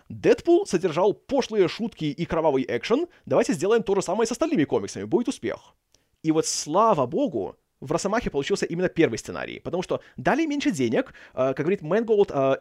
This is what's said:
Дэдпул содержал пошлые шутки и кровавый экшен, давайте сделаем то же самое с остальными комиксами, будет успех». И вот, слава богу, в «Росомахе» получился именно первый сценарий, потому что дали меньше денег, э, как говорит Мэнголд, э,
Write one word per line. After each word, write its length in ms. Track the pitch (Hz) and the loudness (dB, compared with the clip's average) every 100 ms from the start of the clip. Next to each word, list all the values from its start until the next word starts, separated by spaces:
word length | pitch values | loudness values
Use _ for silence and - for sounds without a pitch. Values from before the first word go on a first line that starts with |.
| - | -16
Дэдпул 580 | 110 160 - - 339 403 | 0 2 4 4 2 2
содержал 480 | 185 180 151 202 | -2 -2 0 0
пошлые 520 | - - 269 - 214 170 | 0 -2 -2 0 2 0
шутки 380 | - 220 - | 0 -8 -4
и 200 | 156 - 170 | -4 -4 -2
кровавый 380 | 165 160 135 - | 0 2 2 0
экшен, 400 | 120 - 247 349 _ - | -2 0 0 0 _ 0
давайте 280 | 156 240 | 2 2
сделаем 280 | 175 185 233 | 0 2 2
то 140 | 190 190 | 2 0
же 60 | |
самое 260 | 202 226 233 | 0 0 -2
с 20 | |
остальными 320 | 240 330 262 | 0 0 2
комиксами, 400 | 139 120 98 - | 2 0 -2 -8
будет 240 | 104 175 247 | -2 -2 -2
успех». 480 | - 110 - - _ _ _ _ _ | -4 -6 -6 -10 _ _ _ _ _
И 80 | 156 | 0
вот, 160 | 156 156 | 0 0
слава 600 | - - 170 226 170 127 | -4 -2 2 4 4 0
богу, 500 | 180 277 117 87 - _ _ | 0 -2 -2 -6 -10 _ _
в 100 | 135 | -4
«Росомахе» 400 | 165 196 220 190 | -2 0 -2 -2
получился 340 | 143 143 202 | -4 -2 -2
именно 240 | - 165 180 | -2 -2 -2
первый 300 | - 147 110 | 2 2 0
сценарий, 400 | - 82 62 60 | -8 -8 -8 -10
потому 240 | - 165 | -8 -6
что 180 | - - - - | -4 -6 -8 -6
дали 300 | 131 247 330 | -2 0 0
меньше 240 | 285 294 | -2 -2
денег, 440 | 165 120 160 - - - | 0 0 0 -2 -8 -10
э, 180 | - 131 | -2 -2
как 60 | 135 | 0
говорит 240 | 151 202 | -2 -2
Мэнголд, 480 | 151 202 226 208 196 | 0 -2 2 2 2
э, 220 | 139 135 135 | 2 2 2